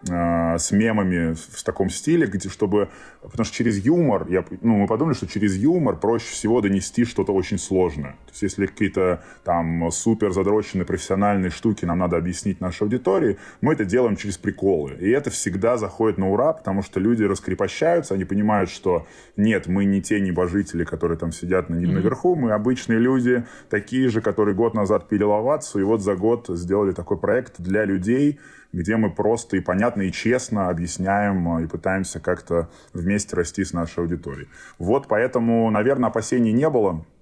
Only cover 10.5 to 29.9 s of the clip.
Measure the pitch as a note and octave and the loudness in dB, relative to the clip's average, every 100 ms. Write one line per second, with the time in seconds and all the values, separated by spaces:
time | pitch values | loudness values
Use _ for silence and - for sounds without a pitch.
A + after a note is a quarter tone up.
10.5 | G#2+ G2+ F#2+ F2 F#2 - F#2+ G2+ G2 F#2 | 2 0 -4 -4 -4 -2 0 2 2 -2
11.5 | - A#2 G2+ F2 E2+ F2+ E2+ F2 F2 G2+ | -2 -2 0 -2 0 0 0 -2 -4 -6
12.5 | F#2 F#2 - G#2+ B2 - F#3+ C3 - - | -4 -6 -2 -2 0 0 2 2 -2 -10
13.5 | - C#3+ D3+ G2+ A#2 A#2+ G2 G#2 F2+ G2 | -4 0 0 2 2 2 0 -4 -6 -6
14.5 | - G2 E2+ C#2+ C#2 F#2+ C3 C#3+ - - | 0 0 2 -2 -2 0 2 0 -6 -4
15.5 | F#2+ A2+ A#2+ G#2 - A2 F#2+ F#2+ G2 D3 | 0 0 0 -2 0 0 2 0 2 2
16.5 | D#3+ - G2 G2+ F#2+ G#2 A#2 G2+ F#2 - | 0 -4 -4 -4 -2 2 2 2 0 -4
17.5 | F2+ F#2+ - D#3+ E3+ - F#2+ F2+ G2+ G#2 | -4 -4 0 2 2 0 -4 -2 0 2
18.5 | G#2+ F#2 - F#2+ E2+ D#2 - - - G#2+ | 2 0 -2 -2 -2 -4 -20 -12 0 2
19.5 | G2+ E2+ F#2+ G2+ G2 - G#2+ G2 F2 F2+ | 2 0 0 2 2 0 0 0 0 0
20.5 | G2 G2 E2+ E2 E2 E2+ E2 E2+ - F2 | 0 -2 -4 -4 -2 -2 -2 -4 -6 -2
21.5 | F#2 E2+ E2+ F2 - F#2+ B2+ F3+ E3+ A#2+ | 0 0 -2 0 2 0 0 0 2 0
22.5 | G#2+ A2+ B2+ - A2+ B2 C3 B2 B2 A#2 | 0 0 -2 0 2 4 2 2 2 -2
23.5 | - - G#2 - C3 C3 A2 G#2+ G2 G#2 | -16 -6 -4 -2 0 2 2 0 2 2
24.5 | G2 A#2 A2 G2 G#2 - G#2 G#2 G#2 A#2+ | 2 0 2 2 0 2 0 2 2 2
25.5 | D3+ - G2+ G2 A2+ G2 F#2+ G#2+ A#2+ - | -2 -2 -2 0 2 0 0 2 0 -2
26.5 | F2 F2 G2 G2+ F2 F2 G2+ G2 A#2+ A2 | -8 0 2 2 -2 -4 -2 0 0 -2
27.5 | - F2 G2+ G#2 F#2+ F#2+ B2+ D3 C#3+ - | -10 -2 0 0 0 2 2 2 0 -14
28.5 | - - F2+ E2+ A2+ G#2+ E2 G2+ A2+ - | -20 -10 -6 -2 0 0 0 0 0 0
29.5 | F#2+ E2+ F#2 A#2 | -2 0 0 0